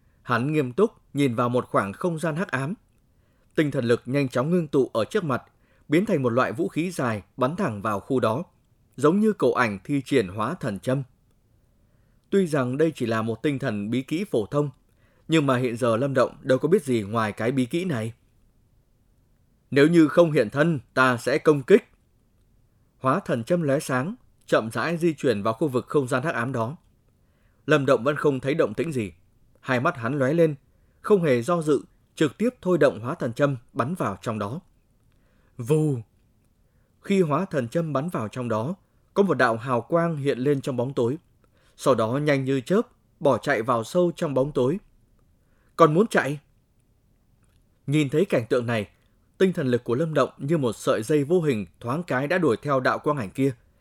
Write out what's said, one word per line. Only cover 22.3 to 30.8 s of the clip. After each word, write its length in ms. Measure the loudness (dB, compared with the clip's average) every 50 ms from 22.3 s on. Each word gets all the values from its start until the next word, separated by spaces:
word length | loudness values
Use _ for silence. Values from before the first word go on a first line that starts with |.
| _ _ _ _ _ _ _ _ _ _ _ _ _ _
Hóa 220 | -2 0 0 0
thần 240 | 0 -2 -4 -4 0
châm 180 | -2 -2 0
lóe 180 | 2 0 0 0
sáng, 340 | 0 -2 -4 -2 -2 -4 -8 -12 _ _ _ _ _
chậm 240 | 0 0 0 0 0
rãi 260 | -6 -4 -4 -4 -2
di 180 | 0 0 0 0
chuyển 280 | 0 0 0 0 2
vào 120 | 0 -2 -2
khu 140 | 0 -2 -2
vực 180 | -2 -2 -4 0
không 200 | -2 -2 0 0
gian 140 | -2 -2
hắc 120 | -2 -2 -4
ám 180 | -4 -4 -4
đó. 240 | -2 -4 -4 -4 -6 -12 _ _ _ _ _ _ _ _ _ _ _ _ _ _ _ _ -2
Lâm 200 | 0 0 2 4
Động 180 | 2 2 2 2
vẫn 120 | -2 -4
không 240 | 0 0 0 0 0
thấy 140 | -2 -4 0
động 200 | 0 0 -2 0
tĩnh 180 | -4 -6 -4
gì. 200 | -4 -6 -6 -6 -10 _ _ _ _ _ _ _ _ _
Hai 200 | -6 -2 -2 0
mắt 160 | 0 -2 -2
hắn 220 | -2 -6 -4 -2 0
lóe 140 | 0 0
lên, 220 | 2 2 2 2 2 -4 _ _ _ _